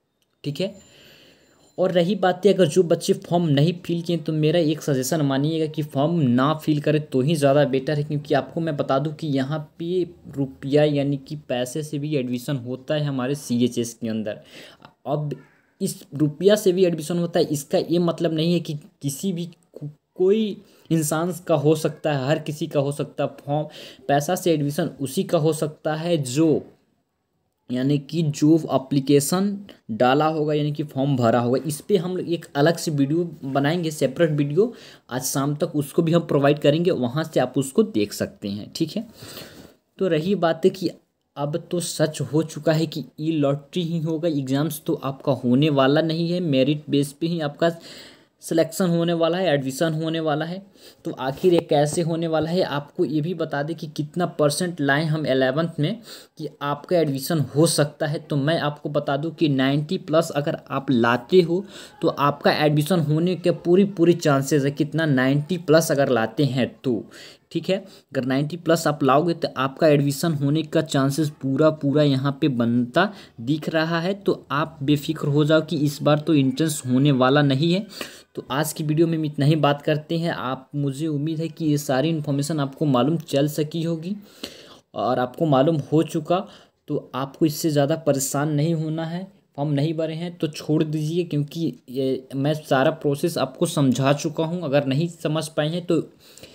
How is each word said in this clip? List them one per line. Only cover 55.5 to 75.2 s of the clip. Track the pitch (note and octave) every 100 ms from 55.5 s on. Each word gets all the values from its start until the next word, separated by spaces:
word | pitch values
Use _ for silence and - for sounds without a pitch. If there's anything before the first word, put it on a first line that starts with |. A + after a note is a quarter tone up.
| C#3+ E3 D3
में | D#3 A3+ - - - -
कि | D3 -
आपका | C#3+ D3 - F3
एडमिशन | D3 C3+ C3+ D#3+ A#2
हो | C#3 E3
सकता | D#3+ D3 - D3+
है। | D#3+
तो | - D3
मैं | C#3+ E3
आपको | D3 D3 D#3+
बता | D3 D3 C#3
दूं | D#3+
कि | D3+ D#3
नाइंटी | C3 C3 D3 D3 F#3
प्लस | - D#3 E3
अगर | D3 D#3+ - -
आप | C3+ C#3
लाते | A#2+ A#2 B2 - F#3
हो | E3 F3+ G3 - - -
तो | E3
आपका | - C#3+ C#3+ G3+
एडमिशन | A#2+ D3+ D3+ D3+ F3+
होने | D3 D#3 F3+ F3
के | F3+
पूरी, | E3 E3+ F3+ G3
पूरी | F#3 E3+
चांसेस | E3+ D#3 C3+ C#3 D3
है। | C#3
कितना? | D3 D3+ D#3 D#3+
नाइंटी | B2+ C3 D3 D3 F3
प्लस | - D#3+ D#3+
अगर | C#3 C3
लाते | A#2 A2+ -
हैं | C3+ C3 A2+
तो, | - C3+ G#2+ - - - - _
ठीक | E3 D#3
है। | F#3+
अगर | - - _ C3+
नाइंटी | B2+ C3+ D3+ E3+
प्लस | E3 E3 D3+
आप | D3
लाओगे | C3+ C#3 F3
तो | E3 - B2+
आपका | C3+ - D#3+
एडमिशन | C#3+ C#3+ C#3 F3
होने | D3 C#3 D#3
का | D3+ D#3+
चांसेस | D#3 C#3+ C3+ C#3+ D3
पूरा, | - C3+ C#3+ D#3
पूरा | D3+ C#3 D3
यहाँ | D3 C3 C#3 C#3
पे | D3+
बनता | A#2+ A#2 B2 A#2+ E3+ G#3 - - -
दिख | A#2 D#3 E3
रहा | D#3+ D#3+ E3+
है। | F3 G3
तो | - - -
आप | C#3 D#3 -
बेफिक्र | C#3 D3 D#3+ D3+